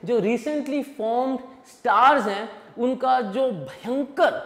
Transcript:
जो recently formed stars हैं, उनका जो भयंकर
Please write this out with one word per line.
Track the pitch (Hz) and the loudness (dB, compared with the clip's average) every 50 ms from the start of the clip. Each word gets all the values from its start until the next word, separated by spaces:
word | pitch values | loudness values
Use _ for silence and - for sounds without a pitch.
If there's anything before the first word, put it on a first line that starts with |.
| - | -2
जो | 170 240 226 | 0 0 2
recently | 180 208 233 233 233 302 302 294 269 269 262 285 262 - - | 2 2 0 0 -2 -4 -4 -4 -4 -4 -4 -4 -6 -6 -10
formed | - 196 226 226 247 254 262 269 247 - - - - - - | -6 -4 -2 0 0 0 -2 -4 -6 -8 -12 -20 -20 -20 -20
stars | - - _ 247 202 208 240 269 294 277 208 214 | -20 -6 _ 2 4 6 6 6 6 6 2 0
हैं, | 196 202 220 214 - - - - - 214 | -4 -4 -6 -10 -12 -16 -20 -18 -8 -4
उनका | 240 254 262 - 254 254 254 254 | -2 -2 -2 0 2 2 2 2
जो | 240 190 190 262 262 254 | 0 -2 -2 0 0 0
भयंकर | 220 165 139 127 - - - 220 247 277 294 285 - - 349 247 - - - | -2 -4 -10 -12 -14 -12 -8 -4 -4 -4 -4 -4 0 2 2 2 2 -2 -10